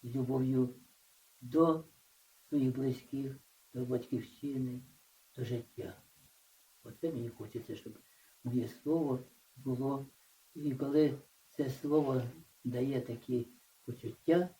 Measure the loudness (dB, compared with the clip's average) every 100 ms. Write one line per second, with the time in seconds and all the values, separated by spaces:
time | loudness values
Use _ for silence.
0 | -4 -4 0 2 2 4 2 -2 -20 _
1 | _ _ _ _ 0 6 6 6 -2 -20
2 | _ _ _ _ _ 2 2 2 -2 -2
3 | -6 -6 -6 -8 _ _ _ -8 -2 -2
4 | 0 -6 -6 -10 -6 -4 -4 -6 -12 -20
5 | _ _ _ -8 -4 -4 -6 -10 -10 -12
6 | -20 _ -20 _ _ _ _ _ -20 -6
7 | -4 -4 -6 -8 -10 -10 -10 -12 -12 -18
8 | _ _ -20 _ -2 -2 -2 -6 0 2
9 | 2 -2 -4 _ _ -10 -4 -2 -2 -2
10 | -6 _ _ _ _ -6 -4 -2 2 4
11 | 4 2 -10 _ _ -4 -2 -2 2 4
12 | 4 2 -2 -10 -20 _ -6 -2 0 0
13 | -2 -8 -2 -2 -2 -12 _ _ -12 -8
14 | -10 -6 4 4 4 -4